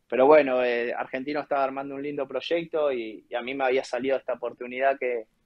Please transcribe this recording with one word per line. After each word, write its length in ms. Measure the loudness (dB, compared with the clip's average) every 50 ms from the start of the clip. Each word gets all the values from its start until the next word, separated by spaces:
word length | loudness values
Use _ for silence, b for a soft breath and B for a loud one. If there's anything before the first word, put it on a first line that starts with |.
| _ _
pero 180 | 4 6 8
bueno, 380 | 10 10 8 8 6 2 0 2
eh, 300 | 0 0 0 -2 -2 -4
Argentino 460 | -6 -6 -6 -8 -8 -6 -4 -6 -6
estaba 220 | -4 -2 0 0 0
armando 320 | -2 -2 -6 -8 -8 -10
un 80 | -8 -8
lindo 240 | -8 -6 -6 -6
proyecto 640 | -6 -6 -8 -4 -2 -2 -2 -2 -4 -2 -2 0 0
y, 360 | -2 -2 -6 -8 -10 -14 -14 _
y 60 | -8
a 80 | -6 -6
mí 120 | -6 -4
me 100 | -2 0
había 200 | 2 2 0 0
salido 320 | -2 -6 -4 -2 -2 -2
esta 160 | -2 -2 -4 -6
oportunidad 640 | -4 -6 -8 -8 -8 -12 -10 -4 0 0 0 2 0
que, 280 | -2 -4 -4 -4 -6 -10 _ _ _